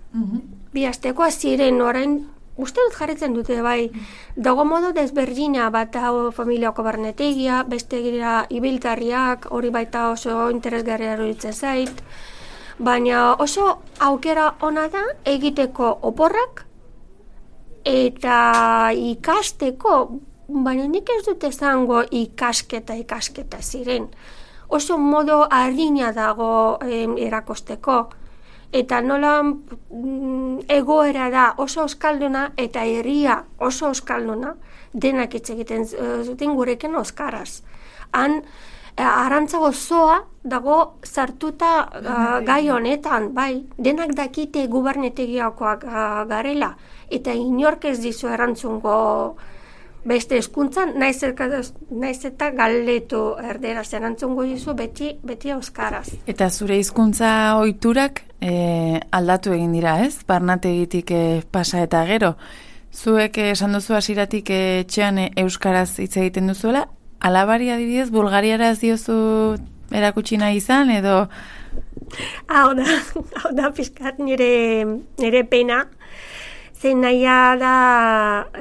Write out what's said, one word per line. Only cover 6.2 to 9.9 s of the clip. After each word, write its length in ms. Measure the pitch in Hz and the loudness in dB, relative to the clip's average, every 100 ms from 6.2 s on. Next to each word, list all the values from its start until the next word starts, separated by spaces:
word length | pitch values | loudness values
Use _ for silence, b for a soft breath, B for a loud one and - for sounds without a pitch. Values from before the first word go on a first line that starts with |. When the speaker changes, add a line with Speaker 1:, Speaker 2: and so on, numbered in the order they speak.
| 240 | -2
Speaker 2:
familiako 500 | 233 240 240 226 220 | -2 -2 0 0 -2
barnetegia, 800 | 220 220 220 214 285 269 262 254 | -2 -4 -4 -2 0 0 0 0
beste 380 | 254 240 233 247 | 0 -6 -6 -4
dira 420 | 240 240 233 226 - | -2 -2 0 0 0
ibiltarriak, 1000 | 240 262 262 247 226 233 247 254 247 - | -2 -2 0 -2 -2 -2 0 0 -2 -4
hori 200 | 240 240 | -4 -2
baita 380 | 233 226 | -2 -2